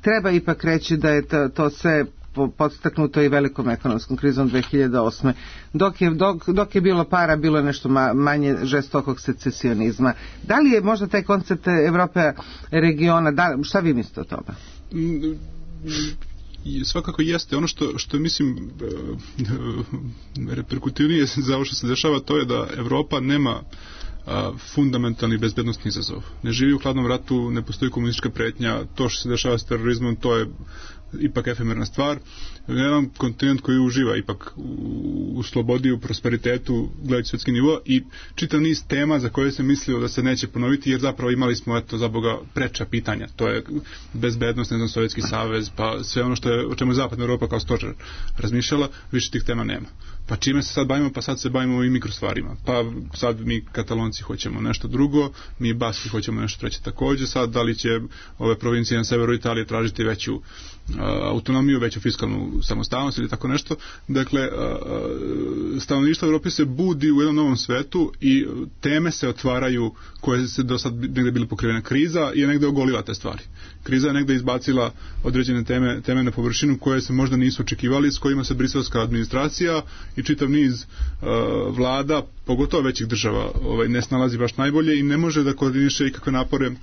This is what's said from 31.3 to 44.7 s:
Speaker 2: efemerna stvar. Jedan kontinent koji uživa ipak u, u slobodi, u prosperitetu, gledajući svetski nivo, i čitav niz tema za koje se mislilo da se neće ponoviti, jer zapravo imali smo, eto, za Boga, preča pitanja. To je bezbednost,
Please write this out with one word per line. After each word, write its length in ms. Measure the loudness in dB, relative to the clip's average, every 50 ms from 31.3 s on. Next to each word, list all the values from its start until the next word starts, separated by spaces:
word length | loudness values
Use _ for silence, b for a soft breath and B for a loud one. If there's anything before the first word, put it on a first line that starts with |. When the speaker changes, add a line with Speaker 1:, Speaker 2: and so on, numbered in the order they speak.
| 0 0 -2
Speaker 2:
efemerna 380 | -2 -2 -2 -2 -2 -2 -2 -4
stvar. 320 | -4 -2 -2 0 0 -2 -4 B B B B B B B B B
Jedan 420 | -4 -2 0 2 2 2 2 2 0
kontinent 520 | -2 -4 -4 -4 -2 0 2 2 2 2
koji 180 | 2 2 4 4
uživa 380 | 4 4 2 2 2 2 0
ipak 360 | -2 -2 -4 -8 -8 -8 -14 -14
u, 800 | -10 -10 -8 -8 -6 -6 -6 -6 -4 -4 -4 -4 -4 -4 -4 -4
u 80 | -4 -4
slobodi, 480 | -2 -2 -2 2 2 0 2 2 2
u 80 | 0 0
prosperitetu, 920 | -2 -6 -8 -2 -2 -2 -2 0 0 0 -2 0 0 -2 -2 -2 -2 -4 -6 -8
gledajući 280 | -2 0 0 0 0 -2
svetski 220 | -6 -4 -2 0
nivo, 300 | 2 4 4 4 4 2 0
i 180 | 2 2 2 2 B B B B B B
čitav 260 | -6 -2 0 2 2
niz 220 | 4 2 2 0 -2
tema 320 | -2 0 0 2 2 2 2
za 100 | 0 0
koje 220 | 0 0 0 0
se 120 | 0 0 2
mislilo 360 | 2 2 2 2 -2 -2 0
da 80 | 0
se 160 | -2 0 0 2
neće 240 | 2 2 0 -2
ponoviti, 440 | -4 -2 -2 2 2 2 2 2 0
jer 80 | 2 2
zapravo 320 | 2 -2 -2 0 0 0
imali 240 | 2 2 2 0 0
smo, 220 | 0 -2 -2 -2
eto, 200 | -2 -2 -2 -2
za 100 | -2 -2
Boga, 300 | 0 0 0 0 0 -2 -2 -8 -8 -4
preča 320 | -2 -2 -2 -2 -6 -6
pitanja. 420 | -2 -2 -2 -2 -2 -4 -4 -6 -10 -4
To 120 | -2 0
je 160 | 0 0 -2 -4 -4 -6 -6 B B B B B B -6
bezbednost, 580 | -2 -2 -2 0 0 0 0 0 -2 -2 -2